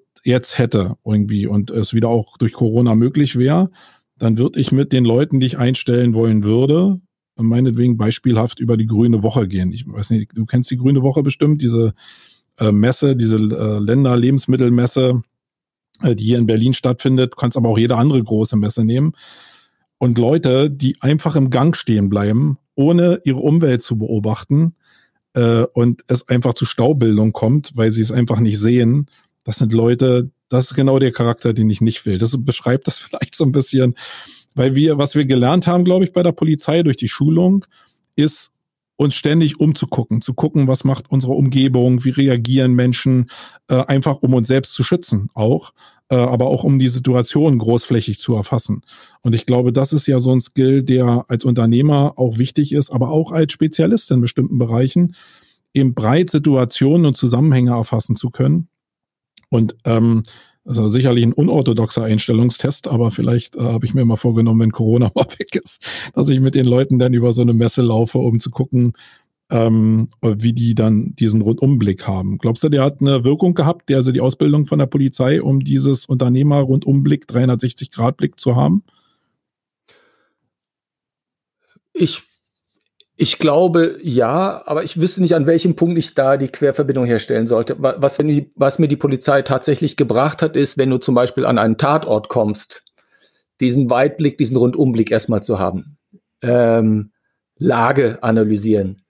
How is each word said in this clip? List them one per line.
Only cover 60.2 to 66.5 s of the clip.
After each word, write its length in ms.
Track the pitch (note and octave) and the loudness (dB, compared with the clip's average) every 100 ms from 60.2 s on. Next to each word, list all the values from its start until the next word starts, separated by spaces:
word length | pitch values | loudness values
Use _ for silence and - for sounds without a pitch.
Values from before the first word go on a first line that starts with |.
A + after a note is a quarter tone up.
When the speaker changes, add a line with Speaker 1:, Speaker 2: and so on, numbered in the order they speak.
| A2 - _ _ | -4 -12 _ _
Speaker 1:
also 240 | - A#2 G#2+ | -8 -2 0
sicherlich 360 | A#2+ C3 A#2+ | 2 2 2
ein 80 | A2+ | 2
unorthodoxer 720 | - D3+ D#3 B2 A2+ A2 - | 2 2 2 0 0 -2 -2
Einstellungstest, 840 | A2 G#2+ - A2 A#2+ - D#3+ - - | -2 -2 0 0 0 -2 -4 -4 -4
aber 240 | A#2 A#2 | -2 -2
vielleicht, 460 | - A#2+ A#2+ - - | -2 -2 -2 -4 -6
äh, 40 | |
habe 260 | A#2+ A#2 B2 | -4 -4 -2
ich 80 | |
mir 100 | C3+ | 0
mal 120 | A#2 G#2+ | 0 0
vorgenommen, 440 | A#2+ A2+ A#2 A2+ | 0 0 2 2
wenn 120 | A2 | 0
Corona 380 | - A2 A#2+ A2 | 0 0 2 2
<laughs> 20 | |
mal 120 | - - - | 0 -4 -6
weg 180 | - - | -8 -8
ist, 260 | - - - - - | -8 -14 -14 -14 -6
dass 160 | - C#3+ | -2 0
ich 120 | C3 | 2
mit 140 | C3 | 2